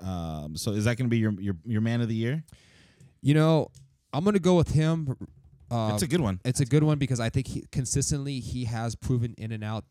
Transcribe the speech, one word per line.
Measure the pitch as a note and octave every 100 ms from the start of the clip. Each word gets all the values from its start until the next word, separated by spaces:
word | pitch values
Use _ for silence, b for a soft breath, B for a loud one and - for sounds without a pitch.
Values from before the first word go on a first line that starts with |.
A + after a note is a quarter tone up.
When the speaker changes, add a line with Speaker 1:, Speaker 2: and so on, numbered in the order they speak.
Speaker 1:
Um, | F#2 F2+ E2 D#2 D2+ D#2
so | -
is | G#2
that | G#2+ A#2
gonna | B2+
be | A#2
your, | A2 G2
your, | G2+ F2+ F#2
your | G#2+
man | A2+ A#2+
of | A#2
the |
year? | A2+ A#2 D3+ D#3 b b b b b b b
Speaker 2:
You | C3
know, | D3+ D#3 D#3+ - - - _ _
I'm | C#3
gonna | F#3+ G3+
go | E3
with | F3+ D3
him. | C#3+ D#3 E3 D3 A#2+ - - - - -
Uh, | A#2 A2
Speaker 1:
It's | G#2
a | C3+
good | E3
one. | A#2 F#2
Speaker 2:
It's | B2 B2+
a | C3+
good | D3+
one | D3+ D3+
because | C3 B2
I | A#2
think | C#3 B2+
he, | - -
consistently | - B2 B2 - D3 C#3 C3+
he | A2 B2 A#2
has | A#2 A#2
proven | G#2+ - B2+ A#2+ G#2+
in | A2
and | A2
out | G#2+ A2 -